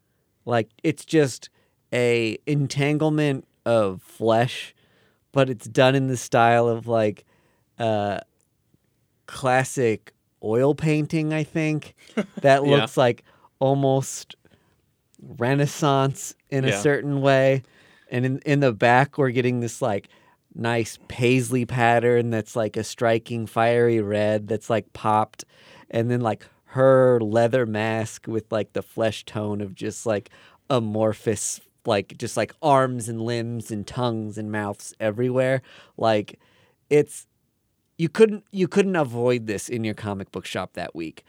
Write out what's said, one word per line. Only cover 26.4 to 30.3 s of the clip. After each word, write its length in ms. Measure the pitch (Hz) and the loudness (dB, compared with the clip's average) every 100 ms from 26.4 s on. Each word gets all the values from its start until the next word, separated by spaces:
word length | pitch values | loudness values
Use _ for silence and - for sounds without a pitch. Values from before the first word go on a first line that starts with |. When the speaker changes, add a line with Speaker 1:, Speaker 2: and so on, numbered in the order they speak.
| - _ _ 131 | -10 _ _ 2
Speaker 1:
her 420 | 135 131 127 120 | 4 6 6 4
leather 460 | 110 107 117 127 117 | 2 2 2 2 -2
mask 640 | 107 110 110 110 - - | -2 -2 -2 -6 -10 -8
with, 220 | 113 107 | -8 -4
like, 220 | 110 101 | -6 -6
the 80 | - | -8
flesh 420 | - - 113 107 - | -8 -4 -2 -4 -8
tone 340 | 110 104 104 | -8 -6 -6
of 140 | 101 95 | -8 -8
just, 300 | 110 101 120 | -10 -6 -4
like, 240 | 104 - | -4 -6